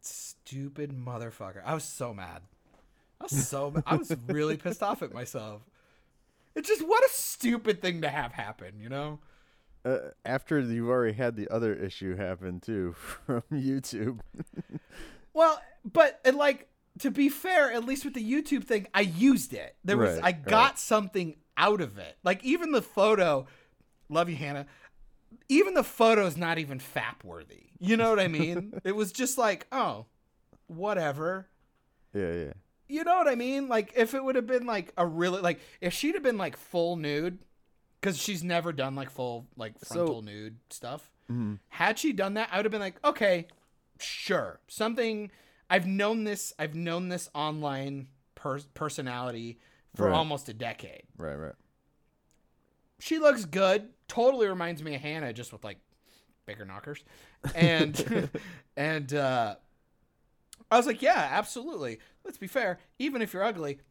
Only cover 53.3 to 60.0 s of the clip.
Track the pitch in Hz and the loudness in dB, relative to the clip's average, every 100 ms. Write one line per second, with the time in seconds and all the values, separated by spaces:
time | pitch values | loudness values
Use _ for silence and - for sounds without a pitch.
53.3 | 240 170 185 190 208 214 _ - - 247 | 6 2 2 4 4 0 _ -6 4 4
54.3 | 262 202 185 170 156 156 139 147 156 135 | 6 2 0 -4 -6 -6 -6 -6 -6 -6
55.3 | 113 117 107 107 95 _ _ _ _ _ | -8 -12 -14 -14 -16 _ _ _ _ _
56.3 | _ - 104 95 98 147 147 _ - - | _ -16 -14 -14 -14 -12 -14 _ -20 -20
57.3 | _ 143 165 170 165 151 - - 226 143 | _ -4 4 6 6 2 0 0 0 -2
58.3 | - - - _ - 151 156 135 147 135 | -6 -12 -20 _ -4 -2 -2 -2 0 2
59.3 | 127 110 98 _ _ _ _ | 2 0 -4 _ _ _ _